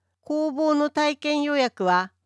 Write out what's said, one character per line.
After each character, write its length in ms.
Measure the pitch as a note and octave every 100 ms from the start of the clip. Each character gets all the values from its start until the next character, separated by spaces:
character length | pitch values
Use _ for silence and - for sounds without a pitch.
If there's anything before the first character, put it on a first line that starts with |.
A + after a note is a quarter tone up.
| _ _
工 300 | - D4+ D#4
房 240 | C4+ D#4 D4
の 140 | D4
体 280 | D4 D4 C#4+
験 260 | D4 D4
予 120 | D4 C#4+
約 300 | B3 - F#3
は 260 | F3+ F#3 _